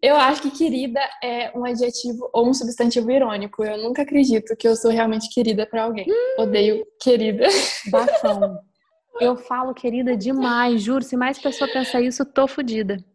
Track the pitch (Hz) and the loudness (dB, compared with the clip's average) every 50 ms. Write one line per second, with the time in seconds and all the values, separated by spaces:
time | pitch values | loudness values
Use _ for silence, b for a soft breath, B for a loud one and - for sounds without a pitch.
0 | - 247 294 302 262 262 294 294 - 285 269 - 330 320 262 254 254 277 233 277 | 6 6 6 6 6 4 2 0 -2 -6 -2 0 -2 0 0 -2 -4 -4 -2 -4
1 | 277 - - - - 247 240 240 240 - - 247 240 247 247 233 247 247 240 - | -4 -4 -6 -8 -8 -6 -6 -6 -6 -8 -8 -6 -6 -4 -2 -2 -2 -2 -2 -4
2 | - 247 240 226 247 - - 226 233 240 262 262 247 233 233 - 240 240 233 240 | -8 -6 -8 -6 -8 -4 0 2 2 2 2 0 -2 -6 -2 0 0 0 2 0
3 | 226 220 254 277 269 233 208 208 202 202 202 - 220 214 214 208 220 233 247 285 | 0 2 2 2 2 2 -2 -6 -8 -10 -6 -6 -4 -4 -4 -4 -4 -4 -2 -2
4 | 285 285 294 285 277 254 233 220 214 - 226 - - 233 226 220 - 233 226 226 | -4 0 4 4 4 4 4 2 0 -2 -8 0 2 2 2 4 2 2 2 2
5 | 226 226 220 220 214 - - - 240 214 214 196 214 - - 226 220 233 233 208 | 2 0 0 -2 -4 -4 0 0 0 2 0 -2 -2 -4 -2 -2 -2 -2 -4 -4
6 | 190 - 403 466 494 508 523 523 - 508 494 415 403 427 427 440 440 - _ _ | -2 0 0 0 0 0 0 0 0 0 2 2 2 2 2 0 -2 -8 _ _
7 | - 262 247 226 220 220 208 202 240 381 392 392 - - - - - 208 190 269 | 2 4 4 4 4 0 0 2 2 4 4 2 0 -2 -6 -8 -8 0 0 2
8 | 247 254 311 320 - 226 202 196 196 196 190 - - _ _ _ _ _ _ _ | 2 4 0 2 2 0 0 2 0 -2 -2 -6 -16 _ _ _ _ _ _ _
9 | _ _ _ 466 330 240 247 247 247 - 254 247 254 262 254 - - 247 233 247 | _ _ _ 0 0 0 0 0 -4 -6 -4 -4 -4 -4 -6 -6 -6 -4 -2 -2
10 | 262 247 247 214 190 233 269 269 254 247 240 240 240 247 240 226 196 214 262 269 | 0 0 -2 -2 -2 -2 -2 0 0 0 2 2 2 2 2 0 0 0 -2 -2
11 | 254 262 - 247 247 254 277 - - 294 254 - 285 269 226 262 254 254 - 254 | -2 -2 -2 -2 -2 -2 -2 -4 -4 -6 -4 -2 -4 -2 -2 -2 -4 -2 0 0
12 | 240 254 247 - 285 269 _ - 269 269 - - 285 240 226 220 214 190 202 190 | 0 0 0 -4 -6 -2 _ 0 2 2 0 -4 -6 -4 -4 -4 -4 -4 -4 -6
13 | 180 _ _ | -8 _ _